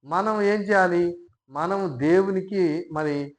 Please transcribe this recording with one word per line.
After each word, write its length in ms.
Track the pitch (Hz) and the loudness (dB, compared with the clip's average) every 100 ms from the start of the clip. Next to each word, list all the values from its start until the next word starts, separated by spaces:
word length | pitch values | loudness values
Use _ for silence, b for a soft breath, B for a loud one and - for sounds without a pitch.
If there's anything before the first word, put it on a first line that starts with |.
| 135 | -2
మనం 360 | 170 214 214 | -2 0 0
ఏం 200 | 202 214 | 0 0
చేయాలి? 580 | 196 202 185 175 175 175 - _ _ | 2 4 4 2 0 -4 -18 _ _
మనం 460 | 139 170 196 185 127 | -6 -4 -2 -4 -2
దేవునికి 920 | 147 185 196 190 190 202 175 156 - | 2 4 2 -2 -4 -2 0 -2 -6
మరి 440 | 156 151 143 143 | -6 -4 -4 -6